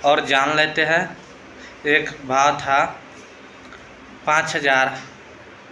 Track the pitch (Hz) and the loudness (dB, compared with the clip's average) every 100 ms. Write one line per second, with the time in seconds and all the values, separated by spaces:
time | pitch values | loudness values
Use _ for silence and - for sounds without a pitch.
0 | 143 151 143 139 143 151 156 156 156 165 | 0 2 2 2 2 2 0 0 0 0
1 | 185 - - - - - - - 147 147 | -2 -10 -20 -20 -20 -20 -20 -8 0 0
2 | 139 - 131 131 143 147 135 139 160 - | 0 -10 -4 2 2 0 -2 0 -2 -6
3 | - - - - - - - - - - | -18 -20 -20 -20 -20 -20 -20 -20 -20 -20
4 | - - - 151 160 160 143 135 131 135 | -20 -10 -2 0 0 -2 2 2 2 -4
5 | - - - - - - - | -14 -20 -20 -20 -20 -20 -12